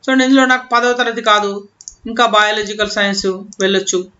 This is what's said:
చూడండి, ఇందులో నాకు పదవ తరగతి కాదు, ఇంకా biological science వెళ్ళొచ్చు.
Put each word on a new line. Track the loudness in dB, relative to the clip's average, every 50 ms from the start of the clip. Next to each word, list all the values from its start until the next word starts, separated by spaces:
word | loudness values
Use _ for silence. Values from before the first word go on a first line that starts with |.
| -2
చూడండి, | 0 2 2 4 4
ఇందులో | 4 4 4 4 2
నాకు | 0 0 0 0
పదవ | 0 2 0 0 0
తరగతి | -2 -2 -4 -2 2 2
కాదు, | 2 2 2 -2 -6 -8 -12 -16 _ _ -20 -20 -20 _ _ -10
ఇంకా | -2 0 0 2 4
biological | 2 2 2 0 -2 -4 -6 -4 -6 -6 -4 -2
science | -2 -2 -2 -2 -2 -4 -4 -6 -6 -10 -16 -8 _ -2
వెళ్ళొచ్చు. | 0 0 0 -2 -2 -4 -4 -4 -6 _ _